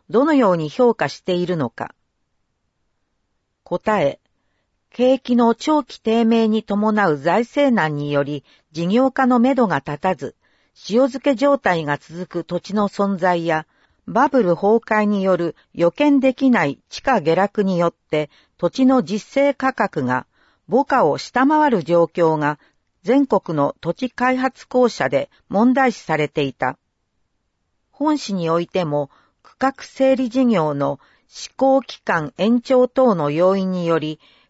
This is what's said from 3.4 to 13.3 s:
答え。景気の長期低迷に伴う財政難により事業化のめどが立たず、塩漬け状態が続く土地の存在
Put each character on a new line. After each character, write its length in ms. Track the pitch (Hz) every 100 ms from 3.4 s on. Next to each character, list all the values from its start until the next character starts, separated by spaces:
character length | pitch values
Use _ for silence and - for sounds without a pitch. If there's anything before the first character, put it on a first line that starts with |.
| _ _
答 400 | - 175 - 208
え。 160 | 143 - _ _ _ _ _ _ _
景 300 | - 254 262
気 180 | - 240
の 180 | 233 226
長 280 | - 302
期 160 | - -
低 260 | 226 226 226
迷 240 | 226 220
に 140 | 220
伴 440 | - 202 214 214 190
う 100 | 147
財 260 | 147 190
政 300 | 240 285 285
難 220 | 220 156 147
に 160 | 147
よ 120 | 143
り 200 | 139 147 _ _ _
事 160 | 156 170
業 240 | 226 269
化 160 | 254 254
の 120 | 247
め 160 | 247 277
ど 120 | 220
が 100 | 143
立 200 | - 143
た 180 | 190 180
ず、 200 | 131 - _ _ _ _ -
塩 180 | 220 269
漬 140 | 262
け 140 | 285 240
状 220 | 285 277
態 280 | 196 170 147
が 120 | 147
続 280 | - 165 180
く 180 | 170
土 160 | - 175
地 160 | - 208
の 140 | 202
存 260 | - 202 190
在 300 | 180